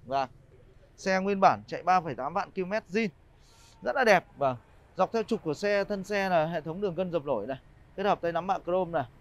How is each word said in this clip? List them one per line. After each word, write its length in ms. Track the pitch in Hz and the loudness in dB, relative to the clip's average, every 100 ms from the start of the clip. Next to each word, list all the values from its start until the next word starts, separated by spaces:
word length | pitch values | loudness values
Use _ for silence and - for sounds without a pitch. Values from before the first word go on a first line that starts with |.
| - | -6
Vâng, 240 | 135 131 - - - - - - - | -4 -4 -8 -20 -20 -20 -20 -20 -8
xe 220 | 190 190 | -2 0
nguyên 200 | 196 196 | 0 4
bản 240 | 185 110 107 | 4 4 -2
chạy 160 | 143 | -4
ba 180 | 170 185 | 2 2
phẩy 140 | 160 127 | 0 -4
tám 180 | 139 | -6
vạn 160 | 185 151 | -6 -6
ki-lô-mét 320 | 190 180 214 - | -6 -4 -4 -2
zin. 200 | 196 214 - - - - - - - | -2 -2 -4 -20 -20 -20 -20 -20 -8
Rất 140 | - 285 | -4 2
là 80 | |
đẹp. 220 | 233 180 - 127 | 6 6 4 -2
Vâng, 200 | 135 123 - - - - | -2 -2 -10 -20 -14 -2
dọc 160 | 185 | 0
theo 120 | 226 | 0
trục 200 | 214 220 | -2 -4
của 100 | 160 | -2
xe, 300 | 143 208 202 | -4 0 0
thân 200 | 196 202 | 0 -4
xe 260 | 185 202 190 | -2 -2 2
là 160 | 175 156 | 2 2
hệ 160 | 170 | -2
thống 200 | 156 170 | -6 -4
đường 140 | 208 165 | -4 -2
gân 160 | 185 | -2
dập 140 | 165 143 | -2 -2
nổi 220 | 113 110 | -4 -4
này, 100 | 135 - - - - | -8 -12 -20 -16 -2
kết 100 | 202 | 0
hợp 160 | 170 | 0
tay 100 | 170 | 0
nắm 160 | 165 185 | -2 -2
mạ 120 | 180 | -4
chrome 320 | 165 185 170 | 0 0 0
này, 140 | 165 - - | -2 -4 -10